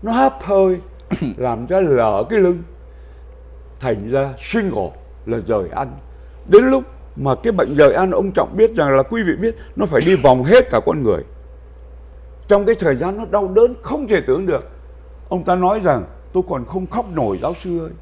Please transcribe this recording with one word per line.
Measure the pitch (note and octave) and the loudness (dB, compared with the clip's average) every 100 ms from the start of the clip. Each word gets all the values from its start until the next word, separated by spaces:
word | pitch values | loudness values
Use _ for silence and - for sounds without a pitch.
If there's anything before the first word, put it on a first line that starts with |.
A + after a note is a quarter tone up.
nó | G#3 | -2
hấp | A#3 C4+ - | 2 2 0
hơi, | - G3 F#3+ F#3 - - - - | 0 2 2 0 -6 -20 -8 -6
<clears throat> | B2 - | -6 -4
làm | B2 A#2 B2 | -4 -4 -2
cho | F#3 | 0
lở | F3+ C3 A2+ G2+ A#2 | 2 4 2 0 0
cái | A3 | 2
lưng. | F3+ F3 E3+ - - - - - - - - - - - | 2 0 -6 -20 -20 -20 -20 -20 -20 -20 -20 -20 -20 -8
Thành | C3 G#2+ G#2 | -4 -4 -2
ra | C3+ C3+ C3 | -2 -2 -6
single | - A3+ G3 A2 F2 - - - - | -4 -2 -2 -4 -6 -10 -20 -16 -6
là | A#2 G2+ | -6 -2
rời | A2 F2 | -2 -2
ăn. | - C3 C#3 - - - - - | -6 -8 -10 -20 -20 -20 -20 6
Đến | G3+ | 6
lúc | B3+ C4 B3+ - - - | 6 0 -4 -18 -20 -8
mà | C#3 C3 | -4 -2
cái | A#3 | -2
bệnh | F#3+ C#3 | -2 -2
rời | C#3+ C#3+ | 4 4
ăn, | A#2 F#3 | 4 0
ông | - G3 | 0 -2
Trọng | F#3 - F#3+ | -2 -4 2
biết | A3+ A3+ | 0 2
rằng | D3 C3+ | 2 2
là | |
quý | C3+ A#3 | 0 -2
vị | F#3+ D3+ | -2 -2
biết, | A3 A3+ - - | -2 -6 -14 -6
nó | E3+ | 0
phải | C#3+ | 2
đi | D#3 F#3 | 2 4
vòng | C3+ B2+ | 4 4
hết | C3 A#3+ B3+ | 6 4 4
cả | A#2 - | 0 0
con | D#3+ | -2
người. | A#2+ F2 C#2+ - - - - - - - - - - - - | 0 -2 -4 -18 -20 -20 -20 -20 -20 -20 -20 -20 -20 -20 0
Trong | G3+ | 2
cái | G3+ | 2
thời | A3+ E3+ C3 | 0 0 0
gian | E3+ G3+ | -2 -6
nó | G#3+ | -4
đau | G3 F#3+ | -2 0
đớn | F#3+ A#3+ B3 | 2 2 0
không | - D4+ B3+ | -8 -8 -2
thể | G3 | -2
tưởng | C3 C3+ F#3+ | 0 -2 0
được. | C3+ - - - - - - - | -4 -6 -20 -20 -20 -20 -20 -8
Ông | F#3 | -6
ta | D#3 | -2
nói | F3+ F3+ G#3+ | 0 0 0
rằng: | F3+ C3 F2 - - | 0 -2 -4 -16 -6
"Tôi | F#3 F#3 | -4 -4
còn | D3+ | -6
không | A#2 F#3 F#3 | -6 -8 -6
khóc | A3 A3+ | -6 -6
nổi, | E3 A2+ F#2+ | -4 -4 -2
giáo | B2 E3+ | -6 -8
sư | F#3 E3+ | -8 -8
ơi." | D#3+ E3+ | -8 -16